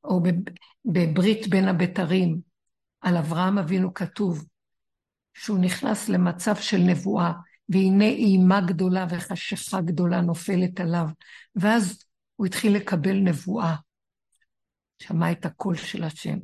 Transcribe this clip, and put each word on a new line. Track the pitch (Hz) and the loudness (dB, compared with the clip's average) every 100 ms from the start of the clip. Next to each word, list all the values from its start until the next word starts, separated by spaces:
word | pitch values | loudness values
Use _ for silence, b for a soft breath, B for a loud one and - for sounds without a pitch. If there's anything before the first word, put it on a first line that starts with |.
או | 302 185 | 0 0
בב-, | 175 175 196 - b _ | 2 0 -4 -12 b _
בברית | 247 180 165 156 185 220 220 | -2 0 2 2 2 2 2
בין | 190 190 | 2 2
הבתרים, | 180 180 180 175 185 180 165 - _ _ _ _ _ | 2 0 -2 0 2 2 0 -8 _ _ _ _ _
על | - 175 | 0 0
אברהם | 156 160 185 202 | 0 0 0 0
אבינו | 160 190 185 | 0 0 -2
כתוב, | 180 175 - 202 160 - _ _ _ _ _ _ _ _ | -4 -10 -4 -2 -2 -8 _ _ _ _ _ _ _ _
שהוא | - - 202 | -16 -4 0
נכנס | 180 180 - 214 - | 0 0 -2 -2 0
למצב | 180 175 175 - 208 | 2 2 0 -2 -2
של | - 196 | 0 2
נבואה, | 180 175 185 208 175 170 B B - | 4 2 0 0 -2 -4 B B -2
והנה | 190 190 196 | 2 4 4
אימה | 214 262 220 190 185 196 | 4 4 4 6 6 6
גדולה | 180 170 185 185 180 | 2 0 0 0 -2
וחשיכה | 175 185 175 - 190 - 196 | -6 -6 -10 -8 -10 -6 -4
גדולה | 170 165 175 180 | -4 0 0 2
נופלת | 175 170 - 185 180 180 | 0 -2 -2 0 0 -2
עליו, | 175 175 160 156 B B B - | -4 -2 -4 -6 B B B -2
ואז | 202 233 185 - _ _ _ _ | 2 2 0 -6 _ _ _ _
הוא | 196 | -4
התחיל | - 220 202 | 0 2 2
לקבל | 202 180 180 196 | 0 -2 0 2
נבואה, | 185 151 - 185 170 156 _ _ _ _ _ _ _ _ _ _ _ _ | 2 0 -4 -4 -2 -4 _ _ _ _ _ _ _ _ _ _ _ _
שמע | - 165 170 | -6 -2 0
את | 170 | -2
הקול | 170 - 196 165 | -6 -8 -6 -6
של | - 180 | -6 -8
השם. | 165 - 165 151 | -8 -8 -8 -8